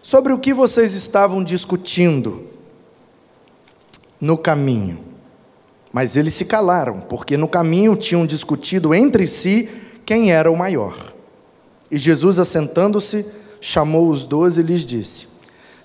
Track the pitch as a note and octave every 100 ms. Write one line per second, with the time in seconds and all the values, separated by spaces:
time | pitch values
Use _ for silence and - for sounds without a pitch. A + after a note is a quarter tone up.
0 | - C4+ C4 C4 C4 C4 C4 - A3+ G3
1 | - G3+ G3+ F#3+ F3+ F3+ - F3+ - -
2 | F3 D3 A2 F2+ - - - _ _ _
3 | _ _ _ _ _ _ _ _ _ -
4 | _ _ D3 D#3+ E3 D3+ C#3 A#2+ G2 E2
5 | - - _ _ _ _ _ _ _ B2
6 | B2+ C#3+ D3+ F3 F#3+ A3 G3 F3+ B2+ F#2+
7 | F2+ A#2 - C#3+ D#3+ F3+ E3 E3+ G#3+ G#3+
8 | A3 F3 E3 D3+ - - - F#3 D#3 D#3+
9 | C4+ A#3 F3+ - F3+ G#3 A3 - - -
10 | - A3 A3 E3 D#3+ E3 F#3 E3+ G2+ -
11 | - - - _ _ _ _ _ _ D3+
12 | C#3 D#3 E3 G3 F#3+ E3+ D3+ - G3 G#3
13 | G3+ G#3+ G#3 - - - - - D3+ D#3
14 | E3 D3 C3 D3 F3 E3 E3 F3 C#3 A#2+
15 | G2+ - - - - _ - -